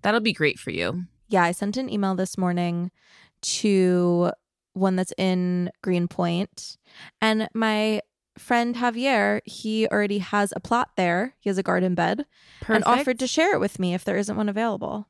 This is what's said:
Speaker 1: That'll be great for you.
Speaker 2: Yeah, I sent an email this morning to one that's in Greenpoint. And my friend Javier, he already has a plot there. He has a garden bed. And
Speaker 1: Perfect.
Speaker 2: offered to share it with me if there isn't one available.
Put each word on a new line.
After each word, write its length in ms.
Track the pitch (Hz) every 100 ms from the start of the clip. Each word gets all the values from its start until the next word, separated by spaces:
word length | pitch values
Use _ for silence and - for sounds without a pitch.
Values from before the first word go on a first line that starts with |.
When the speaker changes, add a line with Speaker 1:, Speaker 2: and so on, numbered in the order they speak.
Speaker 1:
That'll 180 | 202 226
be 140 | 220
great 260 | - 151 -
for 120 | -
you. 340 | - 87 175 180 _ _
Speaker 2:
Yeah, 140 | 190
I 100 | 170
sent 240 | 175 202 220
an 120 | 262
email 260 | 208 196 185
this 220 | 190 -
morning 540 | 180 175 175 170 180 _ _ - - _
to 920 | - - 214 190 185 180 175 175 175 - _ _ _
one 240 | - 190 185
that's 160 | 185 -
in 540 | 190 185 180 180 175 -
Greenpoint. 960 | - 180 175 - 175 170 202 - - - _ - - _
And 260 | 220 220 220
my 480 | 220 220 214 214 214 - _ _ -
friend 380 | - 240 240 240
Javier, 640 | 247 226 269 240 202 208 -
he 420 | - 220 220 220
already 320 | 208 208 202
has 320 | 180 208 202 -
a 40 |
plot 320 | - 233 - -
there. 380 | 180 175 247 _
He 100 | 202
has 80 | 190
a 60 |
garden 320 | 185 180 185 175
bed. 300 | 170 208 294 _ - - -
And 160 | 220
Speaker 1:
Perfect. 40 | -
Speaker 2:
offered 320 | 247 277 240
to 80 | 254
share 260 | - 339
it 60 | 403
with 200 | 196 -
me 140 | 185
if 100 | 180
there 140 | - 190
isn't 180 | 208 208
one 140 | 208
available. 580 | 202 226 196 190 214 208